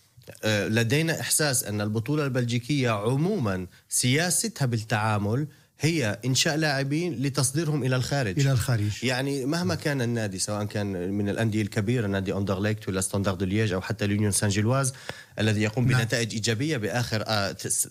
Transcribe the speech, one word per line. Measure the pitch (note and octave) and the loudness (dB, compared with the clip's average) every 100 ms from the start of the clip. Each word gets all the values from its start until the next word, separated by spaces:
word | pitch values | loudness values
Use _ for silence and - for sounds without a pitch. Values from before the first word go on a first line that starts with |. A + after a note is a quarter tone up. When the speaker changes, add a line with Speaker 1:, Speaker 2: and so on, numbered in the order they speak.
| _ - - - | _ -20 -20 -4
Speaker 1:
آه، | G#2+ G#2 F#2 | 0 2 2
لدينا | A2 A#2 C#3+ E3 D3 | 2 4 2 2 0
إحساس | A2 - D3+ B2+ | 0 0 2 0
أن | - G#2 | -2 -2
البطولة | G#2 A2 A2 D3+ C#3+ | -2 -2 0 0 0
البلجيكية | C3 A#2+ A#2+ - D3 B2 | 0 0 0 0 0 2
عموما | G#2+ A2 C3+ E3+ G#3+ A2 F#2 F2+ - - | 2 2 2 2 2 0 -2 -4 -12 -6
سياستها | - B2 C#3 F3 - A3+ - C3+ | 0 2 2 2 0 -2 -2 0
بالتعامل | A#2 A2 A2 A2 G#2+ G2+ B2 D3+ - _ - | 0 0 0 2 2 2 0 -2 -8 _ -2
هي | D3+ E3+ A2 G#2 B2+ | 0 2 0 -2 0
إنشاء | B2+ E3 D3+ | 2 2 2
لاعبين | D#3 C3+ C#3 D3+ F3 C#3+ | 2 0 0 -2 -2 -2
لتصديرهم | C#3 C3+ B2+ D3 D#3+ D3+ | -2 0 0 0 0 0
إلى | B2+ B2+ | 2 0
الخارج. | A#2 C#3+ A2+ F#2 | 0 0 0 2
Speaker 2:
إلى | C#3 | 2
الخارج. | C3 - A#2 G#2 G2+ | 2 2 0 0 -2
Speaker 1:
يعني، | A#2+ B2+ C#3 C#3 B2+ | -2 0 -2 -2 -2
مهما | E3+ F3+ D#3+ | 0 0 -2
كان | D#3+ C#3 | 0 0
النادي، | A#2 A#2 G#2+ G2 | 0 0 -2 -4
سواء | - G#2 G2+ | -4 -2 -2
كان | A2 G2+ F#2 F2+ | -2 -2 -2 -2
من | G2+ G2+ | 0 0
الأندية | G2 A2 G#2 | 0 0 0
الكبيرة، | G#2 - G#2 B2 G#2 | 0 0 0 0 0
نادي | G2 F#2+ | 0 0
أندرليكت | F#2 G2+ F#2 G#2 G#2+ - | -2 0 0 0 -2 -2
ولا | F#2+ | -2
ستاندرد | - G2+ G2+ F#2 | 0 0 0 0
لييج | F#2+ G#2 A2 | 0 0 0
أو | F#2 | 0
حتى | - G#2+ G#2 | -2 -2 0
اليونيون | G#2 G#2+ | 2 2
سان | F#2 G#2+ | 2 2
جيلواز، | G2 G#2+ C3 C3 - - - - - | 2 2 2 0 -4 -12 -14 -10 -2
الذي | G#2+ G#2+ | 0 2
يقوم | G#2+ A#2+ C3 | 0 2 2
Speaker 2:
نعم. | C3 | 2
Speaker 1:
بنتائج | A#2 B2+ A2+ | 2 0 -2
إيجابية | A2 G#2 A2 D3 C#3+ | -2 -2 0 0 -2
بآخر، | G2+ A#2 A#2 A2 - | -2 -2 -2 -2 0
آه، | G#2+ G2 | 0 0
تس-، | - - - - | -4 -4 -4 -4